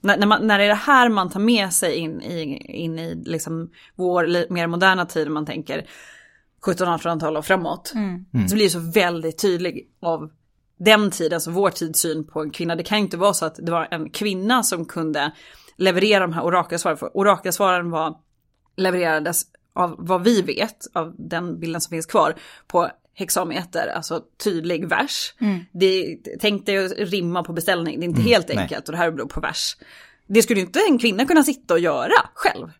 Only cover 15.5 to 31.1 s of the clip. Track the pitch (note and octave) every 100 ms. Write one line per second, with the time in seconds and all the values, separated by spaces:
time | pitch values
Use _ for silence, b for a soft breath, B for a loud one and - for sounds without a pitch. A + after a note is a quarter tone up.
15.5 | B B _ F#3 F3+ G#3 G3+ F3+ E3 E3
16.5 | F3+ E3+ E3+ F3 D3+ - - G3 F#3 F#3+
17.5 | F3 G3 F3+ E3+ E3 D#3+ D#3+ _ _ _
18.5 | _ _ - F#3 F3+ E3+ D#3 D#3 E3+ -
19.5 | _ _ - F3 D#3+ E3 F#3 F#3 A3+ F#3+
20.5 | - G#3+ - - - D#3+ E3+ - E3+ F3
21.5 | E3+ E3 E3 - E3 D#3+ G#3+ D#3 D3 B
22.5 | B _ F3+ E3+ - _ - F#3 - F3+
23.5 | E3+ F3 E3+ - - E3 D#3+ - _ -
24.5 | E3+ E3 F3 F#3 F3+ C#4 - - - A3
25.5 | F#3 F3 F3+ F#3+ F#3+ E3+ - - - G#3+
26.5 | G3+ F#3+ G3 F#3+ - G3+ G3 F3 F3+ E3+
27.5 | E3+ E3+ F3+ E3 C#3+ F3 D3+ D#3+ A3+ -
28.5 | A2 - - - E3+ E3+ D#3+ A2+ - -
29.5 | D#3 - - B B B B _ G3+ A3+
30.5 | G#3 F3+ C#4 G#4 C4+ A#3+